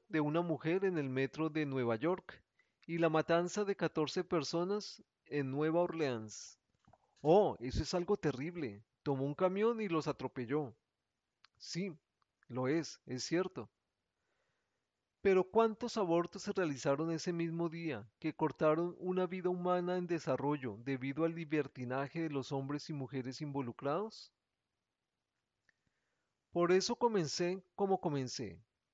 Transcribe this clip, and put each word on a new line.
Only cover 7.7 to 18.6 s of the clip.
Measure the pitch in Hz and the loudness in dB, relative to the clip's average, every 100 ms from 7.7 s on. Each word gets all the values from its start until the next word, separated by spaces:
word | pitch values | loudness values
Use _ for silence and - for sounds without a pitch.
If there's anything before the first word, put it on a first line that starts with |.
| 123 | -2
es | 156 | 0
algo | 180 175 208 | -2 0 0
terrible. | 151 127 156 175 131 101 - _ | 0 -2 -6 -6 -8 -8 -18 _
Tomó | 151 135 139 | -2 0 0
un | 147 | 2
camión | 185 196 226 226 | 0 2 0 0
y | 208 | 0
los | 160 147 | 0 0
atropelló. | - 131 - 117 147 131 - _ _ _ _ _ _ - _ | -4 -6 -6 -2 -2 -2 -8 _ _ _ _ _ _ -20 _
Sí, | - 170 196 156 _ _ _ _ - | -8 -6 -6 -8 _ _ _ _ -8
lo | 127 127 | -2 0
es, | 165 147 - - | 0 -2 -10 -10
es | 123 - | -8 -2
cierto. | 165 185 - 107 _ _ _ _ _ _ _ _ _ _ _ _ _ _ _ | 0 -2 -6 -12 _ _ _ _ _ _ _ _ _ _ _ _ _ _ _
Pero | 196 185 | 4 4
¿cuántos | 180 214 226 214 240 226 | 4 4 4 2 -6 -2
abortos | 180 170 170 196 | 2 2 0 -6
se | - | -6
realizaron | 202 170 135 143 139 165 | -2 0 0 0 2 0
ese | 165 - | -2 -2
mismo | 170 165 165 170 | -2 -2 0 -2
día | 170 165 117 - _ | -2 -6 -6 -8 _
que | 160 - | -6 0
cortaron | 156 - | -2 2